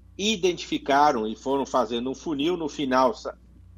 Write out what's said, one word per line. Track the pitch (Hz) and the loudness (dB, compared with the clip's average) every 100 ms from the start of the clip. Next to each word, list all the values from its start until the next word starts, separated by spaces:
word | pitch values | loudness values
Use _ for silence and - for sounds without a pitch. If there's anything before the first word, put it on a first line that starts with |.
| - - | -20 -4
identificaram | 208 208 180 170 - 151 - 139 147 123 110 | -2 2 0 0 -4 -6 2 4 4 2 -2
e | 107 | -6
foram | 131 139 123 | -4 -2 0
fazendo | 131 110 120 127 | 0 0 -2 -4
um | |
funil. | 127 175 139 156 180 | -8 -6 -2 0 -2
No | 156 | -4
final, | - 135 127 127 | -4 0 4 4
sa-, | 107 131 - _ - - | 0 -10 -14 _ -20 -20